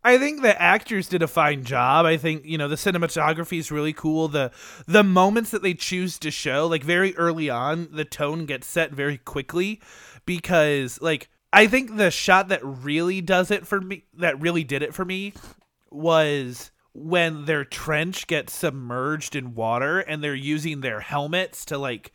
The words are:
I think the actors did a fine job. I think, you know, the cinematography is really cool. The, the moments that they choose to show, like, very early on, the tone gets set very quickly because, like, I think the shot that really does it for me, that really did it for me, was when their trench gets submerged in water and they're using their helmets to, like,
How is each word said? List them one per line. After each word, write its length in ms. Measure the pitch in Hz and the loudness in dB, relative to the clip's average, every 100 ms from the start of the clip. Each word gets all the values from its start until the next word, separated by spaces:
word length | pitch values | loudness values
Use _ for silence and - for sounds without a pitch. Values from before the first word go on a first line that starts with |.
I 140 | 240 247 | 6 6
think 240 | 294 302 | 4 2
the 180 | 240 196 | 2 6
actors 460 | 175 208 - 202 - | 6 4 2 -4 -2
did 160 | 180 | 0
a 40 | 160 | 0
fine 360 | 170 147 139 | 2 2 0
job. 420 | 123 131 123 151 165 | -2 0 4 6 4
I 120 | 160 | 4
think, 260 | 160 156 | 0 -4
you 140 | 151 160 | -6 -4
know, 100 | 143 | -2
the 80 | 151 | -2
cinematography 840 | 202 180 165 160 151 160 165 165 | -2 0 -2 0 0 -2 -4 -6
is 120 | - | -4
really 220 | 151 151 | -4 -4
cool. 340 | 151 160 156 160 | -2 -2 0 0
The, 240 | 147 127 - - - - | 0 -2 -6 -20 -16 2
the 160 | 208 | 6
moments 480 | 196 180 190 226 220 | 6 6 4 2 -2
that 100 | 208 | -2
they 100 | 185 | -2
choose 460 | 175 - 220 185 - | -2 -4 -4 -4 -6
to 120 | 156 | -8
show, 360 | - 147 135 165 | -6 -2 0 0
like, 160 | 160 | -2
very 320 | 143 175 196 175 | 0 2 2 2
early 340 | 170 160 147 | 0 0 -2
on, 380 | 120 135 165 160 | -2 -2 -4 -6
the 100 | 151 151 | -8 -8
tone 400 | - 147 165 147 | -4 -4 -4 -6
gets 220 | 135 - | -8 -4
set 240 | 170 151 | -2 -2
very 260 | 143 139 139 | -2 -4 -4
quickly 600 | - 143 135 175 196 214 - - - - - | -6 -8 -4 -2 -2 -4 -14 -20 -20 -14 -6
because, 720 | 175 - 175 151 143 127 - | -6 2 4 4 2 -2 -4
like, 280 | 165 151 - _ - | -2 -2 -6 _ 6
I 140 | 196 220 | 8 8
think 280 | 262 247 214 | 4 0 0
the 160 | 185 | 0
shot 380 | - - 185 190 | 2 4 4 4
that 100 | 170 | -2
really 600 | 135 131 139 151 175 190 | -4 -8 -4 0 0 -2
does 300 | 175 185 180 | 0 2 2
it 140 | 208 170 | -2 -2
for 140 | 196 | -4
me, 240 | 185 185 _ 170 | -4 -12 _ -4
that 220 | 170 139 | -2 0
really 240 | 165 170 135 | 0 0 -2
did 160 | 139 | -4
it 100 | 147 | -4
for 120 | - 185 | -6 -6
me, 280 | 190 202 - - - _ _ _ | -6 -8 -12 -20 -20 _ _ _
was 840 | 143 165 160 151 143 127 123 - _ _ | -4 4 4 4 0 -4 -10 -16 _ _
when 520 | - 156 175 165 156 147 | -12 0 2 2 -2 -2
their 200 | 151 139 | -2 -2
trench 600 | - 156 151 170 185 - | -8 -2 -2 -2 -6 -2
gets 260 | 151 - | -4 -4
submerged 840 | - 165 139 120 123 139 151 - 143 | -4 -4 -4 -8 -4 -2 -4 -6 -8
in 180 | 127 | -8
water 460 | 113 113 120 139 185 | -4 -2 0 0 0
and 240 | 175 151 | -2 -6
they're 100 | 147 135 | -4 -4
using 440 | 139 151 160 143 | -4 -4 -4 -6
their 200 | 131 107 | -6 -6
helmets 640 | - 147 147 180 185 - - | -4 -4 -2 -2 -4 -8 -8
to, 120 | 143 | -6
like, 340 | 139 117 - | -6 -8 -12